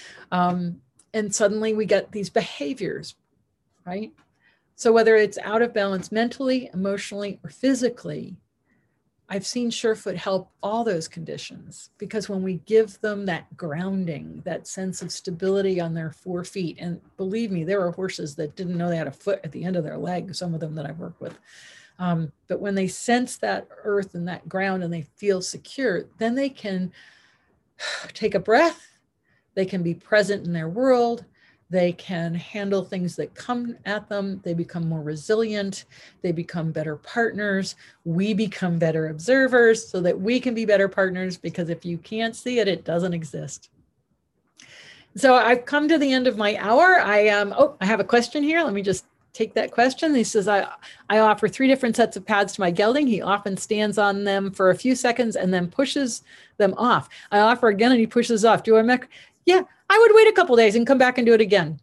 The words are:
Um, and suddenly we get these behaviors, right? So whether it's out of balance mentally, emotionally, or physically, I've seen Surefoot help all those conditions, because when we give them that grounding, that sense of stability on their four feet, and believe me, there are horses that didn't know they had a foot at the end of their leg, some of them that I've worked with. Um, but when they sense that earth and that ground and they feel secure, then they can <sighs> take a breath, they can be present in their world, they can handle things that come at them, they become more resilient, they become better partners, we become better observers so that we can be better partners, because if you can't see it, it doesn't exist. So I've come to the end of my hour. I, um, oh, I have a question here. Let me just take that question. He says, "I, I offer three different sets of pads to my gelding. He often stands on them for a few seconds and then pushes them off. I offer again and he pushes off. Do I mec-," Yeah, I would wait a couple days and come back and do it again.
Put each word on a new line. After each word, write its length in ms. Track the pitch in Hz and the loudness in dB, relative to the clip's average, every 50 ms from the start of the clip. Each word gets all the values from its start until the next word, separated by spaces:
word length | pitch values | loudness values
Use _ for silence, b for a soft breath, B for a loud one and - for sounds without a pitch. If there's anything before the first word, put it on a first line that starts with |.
| B B B B B B 180 | B B B B B B -2
Um, 480 | 180 180 180 180 180 175 175 175 - _ _ _ _ _ _ - | 0 0 0 0 -2 -4 -6 -8 -10 _ _ _ _ _ _ -6
and 200 | 220 208 202 202 | -6 -4 -4 -2
suddenly 400 | - 220 196 208 214 220 220 214 | 0 0 0 2 0 -2 -2 0
we 120 | 214 214 | -2 2
get 260 | 175 208 190 - - | 2 2 0 0 -4
these 180 | - 214 196 - | -8 -8 -8 -2
behaviors, 840 | - - 170 - - - 285 285 269 - 196 - - - 156 - - _ _ _ _ _ _ _ _ _ _ _ _ _ _ | -2 -2 -2 -2 -8 -8 -8 -8 -6 -6 -6 -8 -8 -8 -12 -14 -20 _ _ _ _ _ _ _ _ _ _ _ _ _ _
right? 260 | 180 180 202 220 - - _ _ _ _ _ _ _ _ _ _ _ _ | -10 -8 -8 -10 -10 -14 _ _ _ _ _ _ _ _ _ _ _ _
So 160 | - - 233 | 0 2 4
whether 240 | 226 226 226 226 220 | 4 6 6 6 6
it's 220 | 214 214 202 202 - | 6 4 2 -2 -10
out 220 | - 190 214 226 | -8 -4 0 0
of 120 | 240 233 240 | 0 0 0
balance 380 | 220 202 196 190 185 - - | -2 -2 -2 -2 -4 -6 -4
mentally, 580 | 208 220 233 247 - - 269 262 262 254 247 - - | -2 -2 -2 -2 -4 -4 -2 -2 -2 -2 -4 -6 -8
emotionally, 680 | 180 190 196 196 196 - - 208 202 208 202 - - | -6 -4 -4 -4 -6 -8 -12 -10 -10 -10 -10 -10 -12
or 80 | - 160 | -16 -20
physically, 840 | - _ - 269 269 226 254 233 233 - - 165 151 - - - 180 - _ _ _ _ _ _ _ _ _ _ _ _ _ _ _ _ _ _ | -10 _ 0 0 2 2 0 -2 -2 -4 -10 -10 -10 -10 -12 -14 -16 -20 _ _ _ _ _ _ _ _ _ _ _ _ _ _ _ _ _ _
I've 140 | 196 196 196 | -8 -8 -8
seen 240 | - - 247 240 233 | -6 -6 -4 -4 -4
Surefoot 460 | 233 - - 226 220 214 - 208 180 | -4 -2 -2 -2 -2 -2 -6 -8 -8
help 320 | 170 - 202 190 185 185 _ _ _ - | -6 -4 -2 -2 -2 -4 _ _ _ -6
all 200 | 196 214 233 233 | -4 -4 -2 -2
those 240 | 226 185 160 160 | -2 -2 -4 -6
conditions, 840 | - - 170 160 156 147 139 - - 135 139 - - - - - _ _ _ | -8 -12 -14 -12 -12 -12 -12 -12 -16 -18 -18 -20 -20 -20 -20 -20 _ _ _
because 280 | 202 190 214 220 196 | -14 -8 -8 -8 -6
when 140 | - 202 190 | -6 -6 -6
we 200 | 185 190 185 165 - | -4 -4 -6 -8 -4
give 340 | - 220 220 220 208 - _ | 2 2 4 4 2 -4 _
them 260 | - 214 208 202 202 | -6 -6 -6 -4 -6
that 280 | 190 165 151 - _ - | -6 -6 -6 -8 _ -16
grounding, 840 | - 175 160 143 165 185 190 196 190 185 170 147 151 156 160 160 156 156 | -12 -10 -8 -6 -6 -6 -4 -4 -4 -4 -4 -6 -8 -12 -14 -16 -14 -10
that 220 | 175 160 - - | -10 -10 -10 -10
sense 380 | - - 190 190 190 180 - 175 | -12 -12 -8 -8 -8 -8 -10 -12
of 80 | 160 | -12
stability 680 | - - - 190 175 165 190 190 196 196 196 196 185 175 | -12 -12 -10 -10 -8 -4 -2 -2 0 0 0 0 -2 -2
on 140 | 170 165 165 | -4 -4 -6
their 180 | 165 160 156 | -6 -8 -8
four 320 | - _ _ 185 180 175 175 | -12 _ _ -8 -8 -8 -8
feet, 340 | - - 196 180 156 - - | -10 -8 -8 -8 -8 -8 -8
and 200 | 165 175 170 - _ _ _ | -10 -10 -10 -10 _ _ _
believe 360 | - 190 190 202 226 233 202 | -8 -8 -6 -4 -4 -4 -4
me, 120 | 190 170 156 | -4 -4 -2
there 160 | 170 196 202 180 | -2 -2 0 -2
are 60 | 175 | -2
horses 440 | 170 - 190 180 - - 175 151 143 | -4 -6 -8 -8 -8 -8 -10 -10 -8
that 200 | - 156 147 - | -8 -10 -10 -8
didn't 200 | - 185 175 180 | -10 -8 -6 -4
know 140 | 170 170 175 | -4 -2 -2
they 80 | 170 | -2
had 80 | 165 156 | -4 -4
a 60 | 139 | -6
foot 280 | 131 _ - 202 190 196 - | -10 _ -4 -4 -4 -4 -6
at 80 | 156 | -12
the 120 | - - 165 | -12 -8 -8
end 120 | 180 185 | -4 -4
of 80 | 175 151 | -4 -6
their 140 | 151 156 | -6 -8
leg, 360 | 151 156 175 180 175 170 190 180 | -8 -6 -6 -6 -6 -8 -8 -10
some 220 | - 180 175 165 | -8 -8 -8 -6
of 40 | 156 | -6
them 140 | 165 151 156 | -8 -8 -10
that 140 | 160 151 | -10 -10
I've 100 | 156 156 | -10 -12
worked 240 | 165 175 175 170 _ | -12 -14 -14 -14 _
with. 160 | - - - _ B B B B B B B B B B B - | -16 -16 -16 _ B B B B B B B B B B B -6
Um, 320 | 180 175 170 165 165 143 - _ _ | -4 -2 -2 -2 -4 -6 -10 _ _
but 120 | _ 180 - | _ -6 -4
when 140 | 196 202 196 | -4 -2 -2
they 140 | 196 190 | -2 -2
sense 500 | 185 - - - - 233 247 254 240 - | -4 -6 -6 0 0 2 2 0 -4 -6
that 300 | - - 208 190 196 - _ - - - | -6 -4 -4 -4 -4 -6 _ -20 -10 -4
earth 320 | 208 202 202 196 196 - | -2 -2 -2 -2 -4 -8
and 120 | 175 170 | -8 -8
that 220 | 180 175 - - 160 | -6 -8 -10 -12 -8
ground 340 | 190 190 196 196 190 185 180 | -4 -4 -2 -2 -2 -2 -4
and 80 | 165 | -4
they 120 | 170 165 143 | -6 -8 -10
feel 400 | - _ _ 208 202 190 185 185 | -12 _ _ 0 0 0 0 -2
secure, 640 | - - 160 - - - - 262 226 180 - - - _ | -8 -12 -14 -16 -14 -8 -4 -2 -2 -2 -2 -6 -10 _
then 160 | _ 220 233 240 | _ -4 -2 -2
they 160 | 269 277 277 | -2 -2 -4
can 420 | 269 - - 202 190 185 185 180 b b b b b b b b b b b b | -6 -8 -8 -6 -4 -4 -6 -6 b b b b b b b b b b b b
<sighs> 640 | b b _ _ _ _ - - - - - - - | b b _ _ _ _ -12 -10 -10 -12 -12 -16 -10
take 180 | - 214 208 - | -4 -4 -2 -2
a 60 | 190 | -2
breath, 440 | 180 - 220 262 330 330 320 - - _ _ _ _ _ _ _ _ _ _ _ _ _ _ | 2 4 4 4 4 4 0 -4 -16 _ _ _ _ _ _ _ _ _ _ _ _ _ _
they 120 | 190 190 | -4 -4
can 180 | 185 196 185 170 | -2 -4 -4 -4
be 100 | 170 170 | -4 -6
present 540 | 170 _ _ 214 208 202 202 202 - 139 | -6 _ _ 2 2 4 2 -2 -4 -4
in 60 | 175 170 | -6 -6
their 160 | 165 160 160 | -4 -6 -6
world, 540 | 175 226 262 269 254 240 240 233 233 - - b b b b b b b b _ | -4 0 2 4 4 4 2 0 -2 -6 -10 b b b b b b b b _
they 200 | 170 185 180 175 | 0 0 2 0
can 420 | 175 - - - 190 165 165 170 165 | 0 -4 -10 -8 -6 -6 -4 -4 -6
handle 500 | 175 170 - - 208 202 196 196 190 185 | -6 -8 -10 -10 -8 -4 -2 -2 -2 -2
things 320 | - 202 185 180 170 170 | -4 -6 -6 -6 -6 -6
that 200 | - 147 - - | -6 -10 -10 -10
come 420 | - - - 247 240 240 233 - - _ | -14 -8 -6 -6 -6 -6 -8 -10 -10 _
at 240 | 190 208 214 208 _ | -6 -6 -6 -6 _
them, 320 | 208 202 196 196 190 190 - | -6 -6 -4 -6 -8 -8 -6
they 120 | 175 170 | -6 -4
become 340 | 165 170 - - 175 165 160 | -4 -4 -6 -6 -6 -4 -4
more 120 | 160 156 | -4 -4
resilient, 840 | 147 151 156 151 147 - 220 220 226 220 208 208 202 196 196 - - B B B B B B B - | -6 -8 -8 -8 -4 -2 0 0 0 -2 -4 -6 -6 -6 -8 -10 -16 B B B B B B B -6
they 80 | 180 | -4
become 400 | 165 165 170 - - 175 160 160 | -4 -4 -6 -8 -6 -6 -6 -4
better 240 | 151 160 156 156 151 | -4 -6 -6 -6 -8
partners, 800 | 147 _ - - 240 226 - - 196 208 202 196 196 190 190 - b b b b b b | -10 _ -6 -2 -2 -2 -2 -2 -4 -4 -2 -2 -2 -4 -6 -10 b b b b b b
we 280 | 165 165 175 196 214 214 | -4 -2 -2 0 0 0
become 460 | 190 220 196 - - 190 175 170 165 | 0 -2 -4 -4 -4 -2 -2 0 0
better 280 | 170 160 156 160 156 | 0 0 0 -2 -4
observers 800 | 156 160 156 165 233 262 269 262 254 247 247 240 226 226 220 - | -4 -6 -6 0 2 4 4 4 4 4 6 6 6 4 4 -2
so 140 | - - 180 | -6 -6 -2
that 180 | 180 175 - - | 0 0 0 0
we 200 | 185 220 247 254 | -2 0 0 0
can 160 | 247 254 226 | 0 -2 -4
be 100 | 226 226 | -2 0
better 220 | 208 208 190 196 | 2 2 4 2
partners, 500 | 190 190 - 190 190 180 180 185 185 175 | 2 2 0 0 0 -2 -4 -6 -6 -6
because 320 | - - 175 - 185 175 160 | -8 -10 -8 -6 -6 -4 -4
if 160 | 165 156 - | -6 -8 -6
you 140 | 175 170 165 | -8 -8 -8
can't 360 | - - 220 220 226 226 226 | -10 -10 -6 -4 -4 -6 -6
see 240 | - - 247 247 233 | -8 -6 -2 0 0
it, 80 | 208 | 2
it 180 | 196 175 170 - | 0 0 -2 -4
doesn't 280 | - 165 170 180 180 170 | -4 -2 -2 -2 -2 -4
exist. 560 | 165 160 143 - 156 151 143 - - - _ _ _ _ _ _ _ _ _ _ _ _ _ _ _ _ _ _ B B B B B B B B B B B _ | -6 -8 -10 -10 -12 -12 -12 -14 -16 -20 _ _ _ _ _ _ _ _ _ _ _ _ _ _ _ _ _ _ B B B B B B B B B B B _
So 200 | 190 262 262 254 | 2 6 6 6
I've 300 | 254 214 226 247 247 - | 6 6 4 2 2 0
come 220 | - 285 294 302 302 | -2 -2 0 2 2
to 100 | 330 294 | 2 2
the 120 | 285 269 | 2 2
end 140 | 262 262 254 | 2 2 2
of 100 | 254 208 | 0 0
my 200 | 208 208 202 214 | 0 -2 -2 -2
hour. 420 | - 185 202 233 285 349 370 370 349 | -2 0 2 4 6 6 8 6 6
I, 260 | - 196 208 208 208 214 | 4 4 4 4 4 4
um, 240 | 202 208 202 202 - | 4 2 0 0 2
oh, 200 | - 269 - - _ | 2 2 2 2 _
I 60 | 190 | -2
have 140 | 196 226 196 | 0 0 0
a 40 | 190 | 0
question 380 | - 240 240 233 - - 302 | 2 2 2 2 0 -4 -2
here. 220 | 285 302 320 339 330 | 0 0 0 0 0
Let 100 | - 196 | 0 -2
me 80 | 202 | -2
just 240 | 190 202 185 - - _ _ _ _ _ _ | -2 -2 -4 -4 -6 _ _ _ _ _ _
take 200 | - 254 - - | -6 -6 -2 -2
that 180 | 226 - - | -4 -4 -2
question. 440 | - - 240 262 254 - 330 320 294 | 2 2 2 2 2 0 0 2 2
He 80 | 247 220 | 2 2
says, 240 | - - 214 185 | 2 0 0 2
"I, 200 | 208 208 196 - - - - B B B B B - | 2 0 0 0 -2 -10 -16 B B B B B 2
I 100 | 208 220 | 4 6
offer 280 | 220 214 208 208 220 | 6 6 4 4 0
three 200 | 202 - - 262 | -2 0 2 4
different 280 | 262 269 269 - 233 220 | 4 4 4 2 -2 2
sets 220 | - 226 220 - | 2 2 0 0
of 80 | 202 190 | -10 -4
pads 280 | - 214 202 208 196 - | 0 2 2 2 0 -2
to 80 | - | -2
my 100 | 190 175 | -2 0
gelding. 340 | 175 190 202 220 254 294 302 | 2 2 2 2 2 2 2
He 160 | 254 214 175 | 2 0 0
often 360 | - 180 196 202 - 208 190 | 0 -2 -2 -2 -2 -6 -6
stands 400 | 185 - - 214 208 214 208 202 | -6 -4 -4 -2 0 0 0 0
on 260 | 214 202 202 196 202 202 | 2 2 2 0 0 -2
them 280 | 202 196 196 196 196 | -2 -2 -2 -2 -4
for 180 | 196 - 190 185 | -2 2 4 4
a 60 | 175 | 4
few 200 | 175 - 254 254 | 2 0 0 0
seconds 400 | 247 - 247 233 254 247 226 190 | 2 0 0 0 0 -2 -2 -2
and 180 | - - 185 190 | -2 -2 0 0
then 140 | 180 175 175 | 0 -2 -2
pushes 540 | - - 285 269 - 285 277 240 226 - B B B B B B B | -2 -2 -2 -2 0 -2 -2 -4 -4 -10 B B B B B B B
them 160 | - 208 190 190 | 0 0 0 2
off. 320 | - 220 247 208 151 - B B B B B | 0 2 2 2 2 0 B B B B B
I 80 | 202 208 | 2 4
offer 280 | 208 220 247 233 - | 6 4 4 4 4
again 240 | 226 202 190 226 247 | 2 4 4 4 4
and 80 | 262 233 | 4 4
he 80 | 220 | 2
pushes 380 | 220 - 240 226 - 233 208 208 | 2 2 0 0 2 0 4 6
off. 180 | 233 202 170 - | 4 4 4 4
Do 140 | 226 220 | 4 4
I 40 | 220 | 6
mec-," 280 | 220 240 254 254 - B B B B B B B _ 339 | 6 4 2 0 0 B B B B B B B _ 4
Yeah, 140 | 359 370 370 B B B B - | 4 4 4 B B B B 4
I 80 | 392 | 6
would 140 | 440 466 440 427 | 8 8 10 10
wait 140 | 440 440 | 10 8
a 40 | 440 | 8
couple 240 | 427 415 349 262 240 | 6 6 4 6 6
days 200 | 226 226 214 202 | 6 6 6 6
and 100 | 233 233 | 2 4
come 140 | 240 277 254 | 4 4 6
back 180 | 254 254 254 | 4 4 4
and 80 | 254 240 | 2 4
do 80 | 233 233 | 6 6
it 80 | 214 | 6
again. 380 | 220 185 202 190 165 151 160 135 | 6 4 4 2 2 0 -6 -10